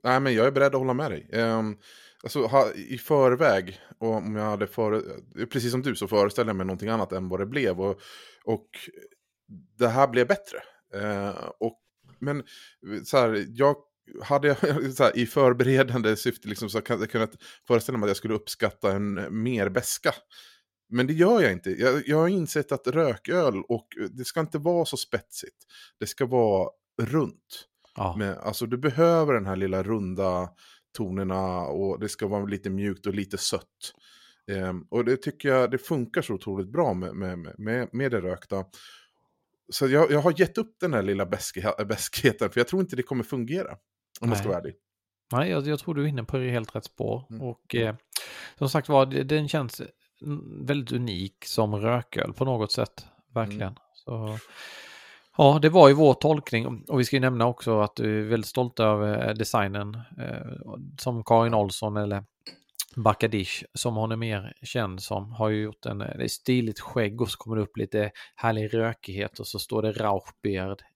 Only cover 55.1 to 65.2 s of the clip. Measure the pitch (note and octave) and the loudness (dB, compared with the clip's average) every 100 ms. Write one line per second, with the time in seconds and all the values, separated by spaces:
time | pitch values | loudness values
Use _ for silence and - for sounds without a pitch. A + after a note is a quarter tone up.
55.1 | - _ - C#3+ D3+ D3+ F3+ C#3+ C#3 D3+ | -20 _ 6 8 8 6 12 12 12 8
56.1 | B2 D3 D3+ - A2+ B2+ A#2 - C#3 A#2+ | 6 4 2 0 -2 -2 -8 -2 0 2
57.1 | C#3 C3 B2 A#2+ A#2+ - A2 G#2 - A2 | 2 2 4 0 0 2 2 2 0 -2
58.1 | G#2+ G#2+ A2+ G#2 - B2 - A2 G#2 G#2 | -2 0 -2 0 -2 -2 2 2 4 2
59.1 | G#2+ A#2+ A2 G#2+ A#2 G2+ G2+ G2+ A#2 A#2 | 0 -2 -2 0 0 0 -2 -6 -10 -14
60.1 | - A#2+ - - - - - C#3 C#3+ C3 | -12 -10 -10 -10 -14 -14 -14 -16 -8 -4
61.1 | A#2 G#2+ A#2 A#2 A2 G2+ - G#2+ G#2 G#2 | -4 4 4 6 2 0 -2 -4 -4 -4
62.1 | G2+ G2+ _ - - _ - - - A2 | -4 -8 _ -20 -20 _ -12 -10 0 2
63.1 | G#2 A2+ G#2+ F#2 - - - B2 G#2+ A2 | 2 0 0 -4 -8 -10 -6 -4 -2 -2
64.1 | A2+ A2+ G#2 G2 - B2 B2+ G#2 F#2 - | -4 -4 -6 -8 -16 -8 -4 -4 -6 -6
65.1 | G2+ | -8